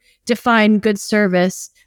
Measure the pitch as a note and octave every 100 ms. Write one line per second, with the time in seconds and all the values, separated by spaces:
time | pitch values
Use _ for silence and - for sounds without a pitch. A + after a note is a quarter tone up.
0 | _ _ - A#3 B3+ A3+ G#3+ G#3+ G#3+ G#3
1 | - G#3+ G3+ F3+ F#3 - - _